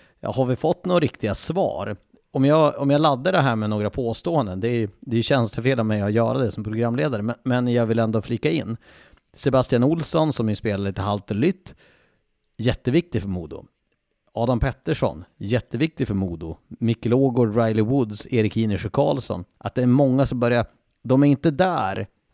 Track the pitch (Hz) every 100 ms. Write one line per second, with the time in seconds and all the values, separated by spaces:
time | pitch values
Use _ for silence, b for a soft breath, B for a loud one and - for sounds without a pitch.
0 | b b - 107 127 127 156 185 185 180
1 | 131 - 107 95 - 165 175 - 101 101
2 | _ _ _ 147 135 156 151 - 139 143
3 | 156 131 151 190 139 110 107 107 104 -
4 | 120 113 - 165 110 92 113 120 107 -
5 | - 117 113 139 113 - 120 127 110 107
6 | 101 110 113 123 120 - 107 110 117 120
7 | 151 117 107 117 127 123 123 120 113 113
8 | 113 110 - 117 151 165 107 117 b b
9 | b b b - - 127 123 120 127 165
10 | 151 165 156 135 113 104 113 98 98 95
11 | 98 104 - 104 151 185 - - b b
12 | b b b _ _ - 113 107 - 147
13 | 170 110 98 90 80 82 - _ _ _
14 | _ _ _ - 120 123 135 - - 151
15 | 117 76 90 - 104 117 - 120 160 -
16 | 131 98 95 85 82 80 - - 113 117
17 | 113 123 135 120 117 107 113 110 107 135
18 | 113 101 - 120 107 110 110 95 95 -
19 | 147 143 - 92 87 _ - - 123 127
20 | 139 127 135 127 120 120 110 _ _ _
21 | 120 131 143 139 170 139 185 160 98 101
22 | 104 _ _